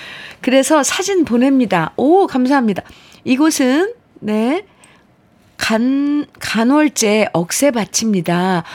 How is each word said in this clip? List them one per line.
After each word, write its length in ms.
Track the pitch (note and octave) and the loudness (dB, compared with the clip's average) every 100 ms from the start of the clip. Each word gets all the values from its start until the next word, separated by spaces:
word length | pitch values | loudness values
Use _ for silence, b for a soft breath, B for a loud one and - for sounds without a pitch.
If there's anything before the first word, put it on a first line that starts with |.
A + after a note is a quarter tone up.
| B B B B | B B B B
그래서 420 | - C4 C4+ D#4 | 0 2 4 2
사진 400 | C4 - F#4+ F#4+ D4 | 0 -2 -2 0 0
보냅니다. 680 | A#3 C4 C4+ A#3 F3+ D#3 - | 2 2 2 2 0 -2 0
오, 320 | C4 F#4 F4+ | 2 4 2
감사합니다. 560 | B3+ B3+ C#4+ A3+ F3+ - B B B | 0 2 2 0 -2 -8 B B B
이곳은, 680 | - B3+ D#4 D4+ B3+ C#4 G4 A#4+ _ - | -2 2 2 2 2 2 -2 -6 _ -12
네, 460 | G#3+ G#3+ A#3 E4 G#4 b b b b _ _ _ _ - | -4 -2 0 -2 -6 b b b b _ _ _ _ -10
간-, 680 | - A3 B3 C4+ C#4+ D4 - - | -4 0 0 0 -2 -2 -6 -10
간월제 880 | - G#3 A#3 D4 D4+ - A3 G#3+ G#3 | -6 -2 2 2 2 0 0 2 0
억새밭입니다. 1300 | D#3+ F3 - C#4+ A#3+ F#3+ - A3+ G3 E3+ F3 F#3 F3+ E3 | -2 -4 -2 0 0 -4 -4 -2 -2 0 0 0 -2 -4